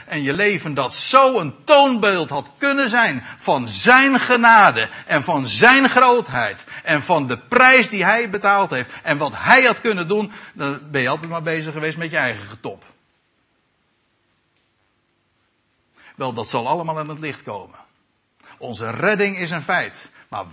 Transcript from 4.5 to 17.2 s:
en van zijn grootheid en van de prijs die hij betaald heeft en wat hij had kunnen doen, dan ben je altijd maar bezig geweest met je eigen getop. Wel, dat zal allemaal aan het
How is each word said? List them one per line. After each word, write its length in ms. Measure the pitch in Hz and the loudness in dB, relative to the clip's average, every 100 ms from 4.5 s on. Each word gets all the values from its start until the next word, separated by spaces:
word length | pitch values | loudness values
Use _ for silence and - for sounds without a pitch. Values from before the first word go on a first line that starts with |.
| 226 196 113 110 - - | 8 6 4 -4 -8 -4
en 160 | 160 | -4
van 240 | 180 151 127 | -2 -4 -4
zijn 420 | 104 226 269 269 | 2 4 6 4
grootheid 800 | 254 254 240 - 127 107 98 - - | 4 4 4 0 -4 -6 -8 -16 -12
en 200 | - 151 | -2 -2
van 240 | 131 165 131 | 0 0 0
de 120 | 120 | -6
prijs 500 | - 247 254 262 185 | 0 4 6 6 2
die 160 | 202 | 0
hij 260 | 180 226 233 | 0 0 -2
betaald 400 | 202 202 202 185 | -2 0 2 0
heeft 200 | 131 120 - | -4 -6 -8
en 160 | 165 147 | -4 -4
wat 140 | 147 - | -4 -4
hij 280 | - 254 | 4 4
had 160 | 254 - | 4 0
kunnen 280 | 233 190 165 | -2 -4 -2
doen, 240 | 214 208 - - | -4 -4 -10 -20
dan 360 | - 139 143 151 | -8 -8 -8 -6
ben 100 | 139 | -4
je 80 | 123 | -2
altijd 220 | 156 165 | -4 -6
maar 120 | 165 | -8
bezig 300 | 160 160 156 | -6 -6 -6
geweest 260 | 156 156 160 | -6 -6 -6
met 120 | 165 | -6
je 60 | 160 | -2
eigen 300 | 127 104 101 | -2 -4 -12
getop. 380 | 104 120 98 _ _ _ _ _ _ _ _ _ _ _ _ _ _ _ _ _ _ _ _ _ _ _ _ _ _ _ _ _ _ _ _ _ - | -16 -16 -16 _ _ _ _ _ _ _ _ _ _ _ _ _ _ _ _ _ _ _ _ _ _ _ _ _ _ _ _ _ _ _ _ _ -10
Wel, 160 | 131 | -8
dat 160 | 117 110 | -8 -6
zal 200 | 131 120 | -6 -4
allemaal 300 | 170 165 156 | -4 -4 -8
aan 100 | 151 | -10
het 120 | 151 | -10